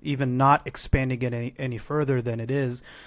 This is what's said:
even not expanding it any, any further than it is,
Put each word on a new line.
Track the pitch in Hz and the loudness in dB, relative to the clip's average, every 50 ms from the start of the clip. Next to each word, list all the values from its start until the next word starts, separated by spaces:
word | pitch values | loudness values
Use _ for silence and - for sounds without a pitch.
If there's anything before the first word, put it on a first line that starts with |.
| - | -6
even | 147 143 127 139 127 123 | -4 -2 -2 0 0 2
not | 127 135 139 143 - - | 4 6 6 6 4 2
expanding | - - - - - - 135 131 131 127 117 127 | -2 -8 -8 -2 0 2 2 2 0 -2 -2 -2
it | 123 120 | -2 -2
any, | 120 117 120 - - | -4 -6 -6 -6 -6
any | 131 127 120 110 | -6 -4 -4 -6
further | - - 147 151 151 135 135 127 117 | -6 -4 -2 0 2 2 2 0 0
than | 120 113 113 | -2 -4 -4
it | 113 117 | -2 -2
is, | 135 143 135 123 120 120 - - - - - | 0 0 0 -2 -4 -6 -10 -16 -20 -20 -20